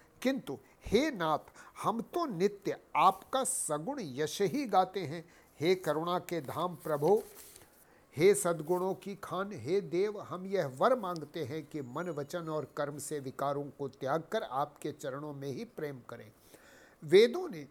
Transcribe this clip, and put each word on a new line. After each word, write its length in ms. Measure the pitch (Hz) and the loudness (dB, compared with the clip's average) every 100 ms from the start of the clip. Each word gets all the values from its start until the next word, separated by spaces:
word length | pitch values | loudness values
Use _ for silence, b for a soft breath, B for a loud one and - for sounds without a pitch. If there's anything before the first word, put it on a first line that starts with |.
| B - | B -2
किंतु 360 | 254 269 - 123 B B - | -2 0 -4 -10 B B 0
हे 240 | 220 311 | 2 2
नाथ, 280 | 214 160 147 - - B - | 0 0 0 -2 -20 B -4
हम 180 | 170 226 | -2 -2
तो 260 | - 349 311 | -2 -2 -2
नित्य 500 | 165 202 202 156 - - 143 | 0 0 0 -6 -6 -2 6
आपका 480 | 175 - - 262 | 6 4 -2 -2
सगुण 540 | 254 - - 147 185 285 | 0 -2 -2 -4 -4 -6
यश 420 | 165 123 151 - | -6 -4 -2 0
ही 240 | 190 285 254 | 0 0 2
गाते 340 | 190 185 202 | 4 2 -2
हैं। 240 | 147 170 - B B - | -6 -8 -12 B B -2
हे 140 | 160 | 2
करुणा 440 | 185 165 151 170 175 | 2 2 -2 0 -2
के 220 | - 170 | -2 -6
धाम 340 | 127 135 180 | -4 -4 -4
प्रभो, 480 | 160 156 143 156 220 - - B B B B B B B 135 | -4 -4 2 4 4 2 -16 B B B B B B B 4
हे 180 | 190 | 6
सद्गुणों 600 | 196 175 165 151 180 190 | 6 4 0 0 2 2
की 200 | 185 202 | -2 -8
खान, 360 | 196 - 180 202 | -10 -8 -6 -6
हे 280 | 165 120 196 | -6 0 0
देव, 400 | 160 170 208 208 | 0 0 0 -2
हम 260 | 127 180 190 | -8 -8 -2
यह 200 | 190 143 | 0 0
वर 320 | 127 170 175 | 2 4 4
मांगते 460 | 185 170 139 170 | 0 -6 -6 -6
हैं 220 | 127 156 143 | -6 -6 -6
कि 160 | 151 | -8
मन, 260 | 123 139 180 | -6 -6 -6
वचन 400 | 143 139 175 160 | -6 -6 -6 -4
और 240 | 156 135 - | -4 -4 -4
कर्म 220 | 143 147 | -4 -4
से 220 | - 147 | -6 -6
विकारों 440 | 135 - 139 143 | -6 -4 -2 -2
को 240 | 143 - 139 | -4 -8 -8
त्याग 340 | - 131 160 - | -4 -2 -2 0
कर 100 | 220 | -4
आपके 500 | - 131 147 - 156 | -2 -2 -4 -4 -10
चरणों 400 | - 143 135 151 | -8 -8 -8 -8
में 160 | 139 139 | -8 -8
ही 160 | 139 | -8
प्रेम 340 | 226 - 147 131 - | -10 -8 -10 -10 -14
करें। 240 | 117 110 - B B B B B B | -16 -18 -20 B B B B B B
वेदों 440 | 151 185 233 339 359 | 8 10 10 4 -6
ने 200 | 165 139 | -10 -14